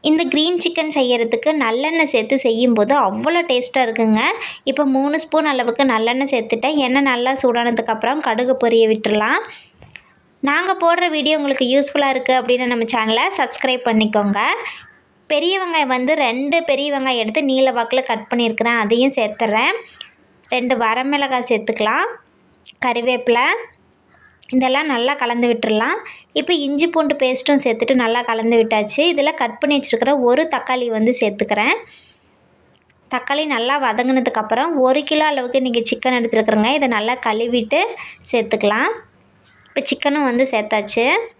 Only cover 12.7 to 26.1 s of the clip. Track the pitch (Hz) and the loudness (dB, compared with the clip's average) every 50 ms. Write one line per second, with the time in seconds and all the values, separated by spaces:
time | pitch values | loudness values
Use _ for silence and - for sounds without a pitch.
12.7 | 247 233 226 226 254 240 220 220 220 226 277 381 381 339 277 240 - - - 262 | 0 -2 -2 -2 0 -2 0 0 0 0 0 -2 0 -2 -4 -4 -4 -4 -2 -2
13.7 | 254 247 247 240 226 220 214 214 214 214 208 202 202 202 220 277 381 480 466 - | -2 0 0 0 2 2 2 2 0 0 0 0 0 0 0 -2 -2 -4 -6 -12
14.7 | - - - - - _ _ _ _ _ _ _ 302 294 320 349 381 392 381 349 | -12 -14 -20 -20 -20 _ _ _ _ _ _ _ -2 0 0 0 0 -2 -2 -2
15.7 | 330 320 294 254 262 247 254 254 311 320 277 240 226 254 277 285 294 339 330 330 | 0 -2 0 0 0 -2 0 0 0 2 0 0 0 -2 -2 0 -2 -2 0 0
16.7 | 277 269 285 294 285 277 262 262 254 240 220 214 214 311 294 277 262 262 269 262 | -2 -2 -2 -2 -4 -2 -2 -2 -2 -2 -2 -2 -2 -2 0 0 2 2 2 2
17.7 | 247 240 233 226 240 254 262 254 233 214 214 - - 240 240 226 226 226 - 233 | 2 0 -2 0 -2 -2 0 -2 -4 -6 -4 -4 -2 -2 0 -2 -2 -2 -2 0
18.7 | 240 233 214 202 226 233 254 277 269 - 226 208 208 - 240 220 208 220 247 311 | 0 0 0 0 2 2 2 2 2 0 -4 -4 -2 -4 -2 0 0 0 0 0
19.7 | 392 466 466 - - - - - _ _ _ _ _ _ _ _ - 254 247 247 | -2 -4 -8 -14 -20 -20 -20 -20 _ _ _ _ _ _ _ _ -4 -4 0 -2
20.7 | 262 226 233 220 226 247 262 269 294 285 285 277 269 247 240 247 233 214 214 220 | -2 0 0 0 0 0 -2 -2 -2 -2 -2 -2 -2 -2 0 0 -2 -2 0 -4
21.7 | 220 220 214 214 233 294 370 453 466 - _ _ _ _ _ _ _ _ _ - | -4 -2 0 0 0 0 -2 -4 -6 -12 _ _ _ _ _ _ _ _ _ -20
22.7 | - _ - 254 233 240 233 254 247 247 247 - 233 233 254 302 381 480 466 - | -12 _ -4 -2 -2 -2 0 -2 -2 0 2 2 2 4 4 2 0 -2 -4 -12
23.7 | _ _ _ _ _ _ _ _ _ _ _ - _ _ - - - 262 262 254 | _ _ _ _ _ _ _ _ _ _ _ -20 _ _ -14 -2 0 0 2 2
24.7 | 262 277 302 311 269 233 233 262 285 285 262 240 240 240 240 240 233 226 220 226 | 2 0 0 0 -2 0 0 -2 -2 -2 -2 -2 0 0 2 0 0 0 0 0
25.7 | 214 214 226 269 349 466 - - | 0 2 2 0 -2 -4 -6 -14